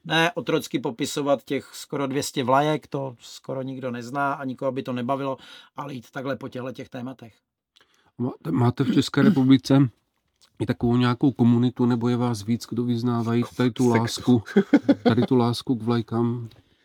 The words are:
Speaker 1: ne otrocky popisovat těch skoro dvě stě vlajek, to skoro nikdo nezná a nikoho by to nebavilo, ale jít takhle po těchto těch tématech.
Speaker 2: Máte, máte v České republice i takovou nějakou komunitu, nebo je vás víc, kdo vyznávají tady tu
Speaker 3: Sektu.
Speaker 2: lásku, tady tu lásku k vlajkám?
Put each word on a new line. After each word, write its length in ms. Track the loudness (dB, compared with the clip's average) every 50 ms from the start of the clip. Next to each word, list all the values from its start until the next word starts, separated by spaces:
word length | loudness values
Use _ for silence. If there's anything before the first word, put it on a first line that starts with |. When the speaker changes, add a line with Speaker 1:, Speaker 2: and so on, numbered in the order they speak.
| -6
Speaker 1:
ne 280 | -2 0 2 2 2 0
otrocky 440 | -4 -4 -2 -2 -2 -2 -2 -6 -6
popisovat 640 | -4 -6 -6 -6 -6 -6 -4 -4 0 0 0 0 0
těch 260 | -4 -6 -6 -6 -8 -18
skoro 320 | -18 -14 -10 -6 -6 -4
dvě 160 | -4 -2 -4 -4
stě 220 | -4 -4 -4 0
vlajek, 420 | 2 2 2 4 2 0 -2 -4
to 300 | -8 -10 -8 -8 -8 -12 _
skoro 420 | -20 -20 -20 -20 _ -10 -8 -8 -8
nikdo 280 | -8 -10 -8 -8 -8
nezná 420 | -8 -8 -10 -8 -6 -4 -4 -4 -4
a 120 | -6 -8
nikoho 280 | -10 -8 -6 -6 -6 -4
by 100 | -6 -6
to 100 | -6 -6
nebavilo, 440 | -6 -4 -4 -4 -4 -4 -6 -8 -8 -12 -20 -20 -20 -20 _ -16
ale 180 | -14 -14 -12 -12
jít 160 | -14 -16 -14
takhle 260 | -12 -10 -6 -6 -6
po 120 | -8 -8 -12
těchto 240 | -12 -10 -10 -10 -12
těch 160 | -12 -16 -14
tématech. 460 | -14 -12 -12 -12 -14 -16 -20 -20 _ _ _ _ _ _ _ _ _ _ _ _ _ _ _ _ _ -6
Speaker 2:
Máte, 320 | -6 -6 -6 -8 -8 -4
máte 340 | 0 2 2 2 2 0 0
v 100 | 2 2
České 280 | 2 0 0 2 4 4
republice 680 | 4 4 4 6 6 6 4 6 4 4 4 4 2 0 _ _ _ _ _ _ _ _ _ _ _ _ -8
i 80 | -4
takovou 300 | -4 -2 0 0 2 2
nějakou 360 | 4 4 2 2 2 2 0 2
komunitu, 540 | 4 4 4 6 6 4 2 2 2 2
nebo 220 | 2 2 2 0 0
je 80 | 0
vás 280 | 0 0 -2 -2 -4 -2
víc, 220 | -2 -4 -4 -4
kdo 180 | -6 -4 -4 -2
vyznávají 600 | -2 -2 0 0 0 0 0 0 0 0 0 0 -2 -2
tady 140 | 0 0 0
tu 140 | 2 2 2 2 2
Speaker 3:
Sektu. 80 | 2 0
Speaker 2:
lásku, 400 | -4 -6 -4 2 2 2 2 2 2 0 0 2 4 2 2 4 4 0 2 2
tady 200 | 2 2 2 2
tu 140 | 2 2
lásku 380 | 2 2 2 0 -4 -4 -4 -4
k 80 | -4 -2
vlajkám? 640 | -2 0 0 -2 -2 -2 -2 -2 -2 -2 -4 -8 -14 -16 _ _ _ _ _